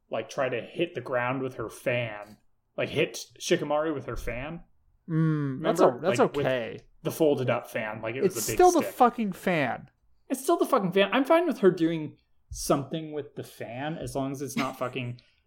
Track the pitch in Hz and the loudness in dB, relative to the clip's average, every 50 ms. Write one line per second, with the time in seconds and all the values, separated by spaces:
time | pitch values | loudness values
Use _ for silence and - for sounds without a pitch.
0 | _ - 127 113 113 - - 147 131 127 127 113 101 - - - 175 - - 123 | _ -8 -6 -6 -6 -4 -4 -2 -2 0 -2 -4 -6 -6 -4 -2 -2 -2 -4 -6
1 | 123 - 127 123 123 123 135 135 131 127 127 - 113 104 - - - 135 120 120 | -6 -2 -2 0 0 0 -2 -2 -4 -6 -6 -8 -8 -10 -10 -6 -2 -2 -2 0
2 | 120 110 104 104 104 104 - - _ _ _ _ _ _ _ - 127 - - 143 | -2 -4 -8 -12 -14 -16 -20 -20 _ _ _ _ _ _ _ -4 -4 -2 0 0
3 | 165 - - - - - - - - - 175 - 151 147 147 151 156 165 147 131 | -2 -2 -4 -8 -14 -16 -14 -10 -2 0 0 0 2 0 -2 0 0 -2 -4 -4
4 | 120 127 117 - - 120 113 120 139 156 170 170 - _ _ _ _ _ _ _ | -6 -8 -8 -6 -6 -6 -8 -8 -8 -10 -12 -14 -16 _ _ _ _ _ _ _
5 | _ - 160 160 160 160 156 151 143 139 131 135 156 196 254 359 294 139 123 123 | _ -2 0 2 2 2 2 0 -2 -4 -4 -2 0 0 4 6 4 4 4 2
6 | 147 185 202 - 226 - - 147 139 131 131 123 113 107 110 120 - _ _ _ | 0 0 4 4 4 2 2 0 0 2 0 0 -2 -6 -10 -12 -16 _ _ _
7 | - 151 - - 160 147 143 127 127 127 117 117 - - - 120 110 107 110 113 | -6 -4 0 4 4 4 4 4 2 0 0 -2 -2 -6 -6 -6 -4 -6 -6 -6
8 | 110 113 117 135 - 190 - - 107 - 113 - 359 359 349 302 - - - - | -6 -6 -2 0 0 0 0 -2 -4 0 6 6 8 8 8 6 2 0 2 4
9 | 254 233 - 240 220 196 175 - - 196 175 156 135 113 110 110 - - _ _ | 4 4 4 0 -4 -4 -4 -4 -2 0 2 2 0 0 -2 -6 -10 -16 _ _
10 | _ _ _ _ _ - 277 - - - 339 - 349 - 285 226 196 175 185 196 | _ _ _ _ _ -6 -6 -2 0 2 2 2 2 2 2 2 2 2 4 4
11 | 196 196 - 269 277 - 330 339 359 320 - - 202 185 - - 160 165 170 160 | 4 4 2 2 4 4 4 4 4 2 2 4 4 4 6 4 2 0 0 -2
12 | 151 131 - _ _ _ _ _ _ - - - - - 160 139 135 - 170 160 | -6 -8 -10 _ _ _ _ _ _ -14 -12 -4 0 0 0 0 0 -4 -6 -8
13 | 160 151 151 147 - - - 131 120 - - - 117 107 117 127 143 156 165 - | -6 -6 -8 -8 -8 -8 -10 -12 -12 -12 -14 -14 -12 -10 -8 -8 -6 -6 -6 -6
14 | - 123 - 143 135 135 139 131 143 127 - - 131 131 131 - 127 123 123 135 | -8 -6 -4 -4 -4 -4 -6 -6 -8 -6 -4 -4 -4 -4 -4 -6 -6 -6 -6 -6
15 | 123 120 120 - _ _ _ _ _ | -6 -8 -8 -12 _ _ _ _ _